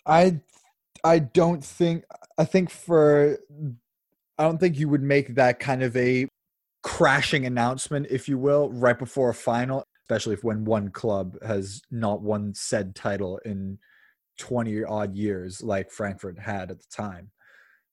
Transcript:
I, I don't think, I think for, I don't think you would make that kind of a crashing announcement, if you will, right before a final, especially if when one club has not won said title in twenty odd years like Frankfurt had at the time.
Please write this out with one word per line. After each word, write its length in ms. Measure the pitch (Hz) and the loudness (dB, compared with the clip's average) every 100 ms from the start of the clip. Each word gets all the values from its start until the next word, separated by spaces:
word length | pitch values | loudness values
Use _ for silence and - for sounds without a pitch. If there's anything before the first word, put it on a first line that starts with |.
I, 360 | - 160 185 160 - _ _ _ _ - | 4 6 6 2 -6 _ _ _ _ -2
I 180 | 160 165 | 4 4
don't 440 | 135 185 170 170 | 4 2 2 0
think, 400 | - - 170 165 - - - - | -6 -2 0 0 -8 -20 -6 -2
I 80 | |
think 240 | 156 190 175 | 2 2 0
for, 720 | - - 165 147 147 147 139 - 147 147 117 _ _ _ _ _ - | -6 2 6 6 6 4 2 -8 -12 -10 -10 _ _ _ _ _ -2
I 60 | |
don't 160 | 160 165 | 0 2
think 180 | 180 143 | 0 0
you 120 | 151 | 0
would 140 | 143 | 0
make 340 | 139 143 139 120 | 4 2 2 2
that 240 | 123 123 | 2 2
kind 220 | 139 127 | -2 -2
of 140 | 127 123 | 0 2
a 320 | 123 127 135 _ _ _ _ _ | 2 2 -2 _ _ _ _ _
crashing 640 | - - 151 143 - 147 127 | -10 2 4 4 2 -2 0
announcement, 640 | 123 120 131 - 143 147 | 0 0 -2 -4 -6 -2
if 180 | 127 - | -4 -2
you 80 | 131 | -2
will, 320 | 139 143 143 | 2 2 0
right 280 | 123 123 120 | 2 2 2
before 320 | 120 139 123 | -2 0 0
a 40 | |
final, 500 | 110 - 117 127 135 - _ | 0 -2 -2 -2 -4 -8 _
especially 320 | - 110 113 | -6 -4 -2
if 80 | 101 | -4
when 220 | 117 107 | -2 -2
one 260 | 107 110 101 | 0 0 -2
club 460 | - 117 98 92 - | -4 -2 -2 -4 -8
has 380 | 107 101 98 101 _ | -6 -4 -6 -12 _
not 300 | 117 107 104 | -4 -2 -2
won 320 | 104 107 104 | -4 -4 -4
said 420 | 98 - 110 95 | -8 -4 -4 -4
title 440 | - 107 101 92 95 | -6 -6 -4 -6 -8
in 340 | 110 98 95 98 _ _ _ _ _ - | -8 -8 -8 -12 _ _ _ _ _ -20
twenty 460 | - 123 113 107 | -6 -4 -2 -4
odd 300 | - 107 101 | -4 -4 -4
years 480 | 98 104 92 92 92 | -4 -4 -4 -8 -10
like 280 | 113 98 95 | -4 -4 -4
Frankfurt 480 | - 101 92 98 87 | -8 -8 -8 -12 -12
had 320 | 107 101 92 | -10 -8 -10
at 100 | 90 | -14
the 60 | _ | _
time. 400 | - 104 87 98 _ _ _ _ _ _ | -10 -10 -12 -20 _ _ _ _ _ _